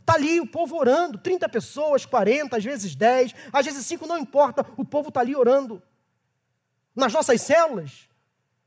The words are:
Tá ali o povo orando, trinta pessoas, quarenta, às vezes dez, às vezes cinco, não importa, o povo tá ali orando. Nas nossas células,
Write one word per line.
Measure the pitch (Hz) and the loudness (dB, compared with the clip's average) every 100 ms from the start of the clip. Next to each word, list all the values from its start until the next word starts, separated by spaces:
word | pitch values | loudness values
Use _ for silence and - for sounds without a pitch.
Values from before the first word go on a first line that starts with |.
Tá | - | 0
ali | 320 294 339 | 2 2 0
o | 254 | -2
povo | 311 302 320 | -4 -4 0
orando, | 247 302 349 208 | 2 2 0 -4
trinta | 349 359 320 | -4 -2 -2
pessoas, | 220 - 277 302 277 - | -4 -6 -6 0 0 0
quarenta, | 247 202 277 285 233 | 0 2 0 -2 -4
às | |
vezes | 214 269 190 | -6 -8 -10
dez, | 135 226 254 254 - - | 0 2 2 0 -4 -4
às | 269 | -2
vezes | 285 277 - | -2 -6 -8
cinco, | 339 311 | -8 -6
não | 339 | -6
importa, | 262 277 277 285 - - | -2 2 2 0 -6 -8
o | |
povo | - 294 294 | -6 -4 -4
tá | 262 | -2
ali | 247 | -2
orando. | 285 240 277 254 190 _ _ _ _ _ _ _ _ _ _ _ | 2 4 2 0 -10 _ _ _ _ _ _ _ _ _ _ _
Nas | 233 262 | -2 0
nossas | 311 285 240 | 2 2 0
células, | - 320 320 208 143 - _ _ _ _ _ _ | 4 4 4 -2 -10 -16 _ _ _ _ _ _